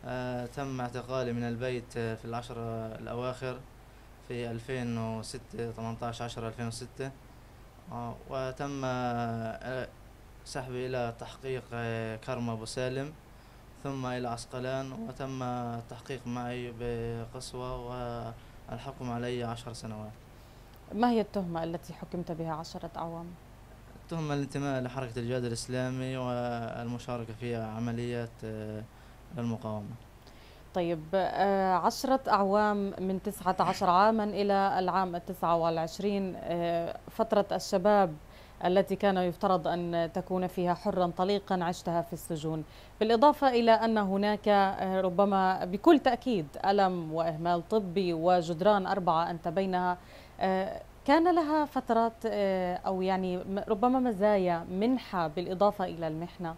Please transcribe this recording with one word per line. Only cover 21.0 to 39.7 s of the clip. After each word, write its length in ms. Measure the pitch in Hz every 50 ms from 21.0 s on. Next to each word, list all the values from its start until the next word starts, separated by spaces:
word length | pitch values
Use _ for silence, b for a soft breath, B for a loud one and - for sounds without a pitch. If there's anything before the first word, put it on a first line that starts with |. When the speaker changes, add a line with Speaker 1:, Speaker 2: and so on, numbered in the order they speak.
| 233 247
Speaker 2:
هي 100 | 233 226
التهمة 440 | 202 - - 202 185 175 165 165 165
التي 280 | 165 165 170 - -
حكمت 400 | 165 - 175 - - 180 170 -
بها 200 | 170 156 165 160
عشرة 380 | 156 151 165 - - 185 - 160 -
أعوام؟ 300 | 160 160 170 165 165 170 175 175 - - - - - - - - - - - - - -
Speaker 1:
التهمة 300 | - 170 160 156 147 147
الانتماء 480 | 143 139 131 - 139 143 143 135 131
لحركة 360 | 123 123 123 135 131 117 113 123
الجهاد 260 | 117 117 127 127 123
الإسلامي 720 | 120 117 113 - - 123 127 127 127 127 131 131 127 131
والمشاركة 1160 | 131 127 123 123 123 120 120 120 117 117 113 - 117 117 117 120 117 - - 123 120 117 113 110 104
في 160 | 120 120 120
عمليات، 760 | 113 113 110 107 113 117 120 117 117 120 120 120 120 117 113 - - -
آه، 380 | 110 110 110 107 107 107 107 107 - B B B B B B B - - 160
المقاومة. 560 | 120 117 113 107 - 110 107 107 101 107 120 - - - - - B B B B B B B B B B -
Speaker 2:
طيب، 280 | 185 175 170 175 156 156 156 185
آه، 600 | 190 180 - - - 190 202 196 196 190 190 185
عشرة 460 | 175 165 226 - - - 262 262 262 262 -
أعوام 480 | 214 196 202 190 196 208 208 214 208 202 196 196 - -
من 220 | 185 190 190 185 -
تسعة 320 | 208 196 - 175 180 185 -
عشر 300 | 180 175 190 - 202 180
عامًا 340 | 175 185 202 220 226 220 208
إلى 540 | 214 202 190 202 202 196 196 196 196 135 180
العام 380 | 185 180 170 190 190 180 170
التسعة 400 | 175 - - 185 - 185 165 170
والعشرين، 800 | 170 160 165 165 160 160 165 - - 190 208 202 196 196 185 170
آه، 600 | - - - 170 175 170 170 170 170 170 - - - - -
فترة 360 | - - 220 220 220 208 196 202
الشباب 600 | - 185 - - 208 190 175 208 208 202 196 170 151 151 - B B B B B B B -
التي 320 | 180 180 196 190 - 196
كان 200 | 190 208 202 190
يفترض 520 | 185 180 175 165 - - 196 185 180 156
أن 420 | 165